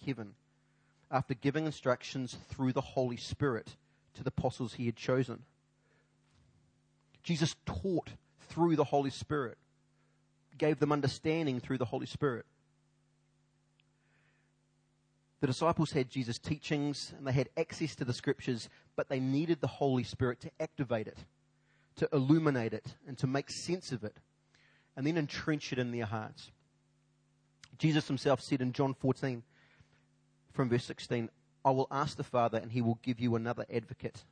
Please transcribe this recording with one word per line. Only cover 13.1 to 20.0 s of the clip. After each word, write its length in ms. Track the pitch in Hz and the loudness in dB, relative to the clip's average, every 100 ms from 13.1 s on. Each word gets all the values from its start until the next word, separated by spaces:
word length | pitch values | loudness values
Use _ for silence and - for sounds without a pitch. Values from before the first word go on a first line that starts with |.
| _ _ _ _ _ _ _ _ _ _ _ _ _ _ _ _ _ _ _ _ _ _ _ | _ _ _ _ _ _ _ _ _ _ _ _ _ _ _ _ _ _ _ _ _ _ _
The 60 | 139 | -2
disciples 460 | 127 160 170 151 | 2 2 4 2
had 160 | - 127 | 2 0
Jesus' 280 | 135 117 117 | 0 -2 -4
teachings 760 | - 151 - 151 147 139 - - | -4 -4 0 0 0 -4 -8 -8
and 100 | 139 | 0
they 60 | |
had 180 | 131 127 - | 0 0 -2
access 360 | - - 160 - | -4 -2 -4 -2
to 100 | 123 | -4
the 80 | |
Scriptures, 560 | 123 - 135 - 120 - - _ - | -2 -2 -2 -2 -4 -6 -18 _ -6
but 140 | 147 | -2
they 100 | 135 | 0
needed 400 | 131 135 165 165 | 2 2 2 0
the 60 | 131 | -2
Holy 360 | - 143 127 | 0 2 2